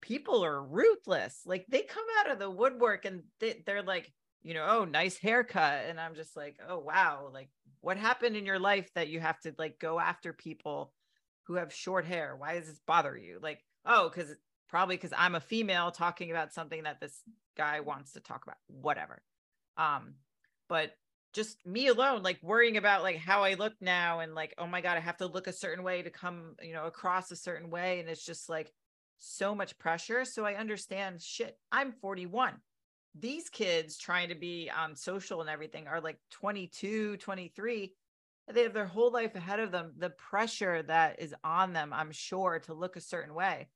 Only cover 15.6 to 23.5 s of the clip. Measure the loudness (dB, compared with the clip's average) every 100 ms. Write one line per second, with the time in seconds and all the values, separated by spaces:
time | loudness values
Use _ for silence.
15.6 | 2 2 2 0 -2 -2 -4 -2 -4 -6
16.6 | -8 -6 -6 -8 -10 -14 -20 -20 _ -2
17.6 | -2 0 -4 -8 -10 -18 -12 -14 -12 -18
18.6 | _ -6 -2 -2 -4 -12 _ _ _ _
19.6 | _ -2 0 0 -4 -20 _ _ _ _
20.6 | _ -2 -2 -6 _ _ _ -6 -6 -8
21.6 | -8 0 4 6 4 4 0 -2 0 6
22.6 | 6 6 6 6 4 -2 4 6 6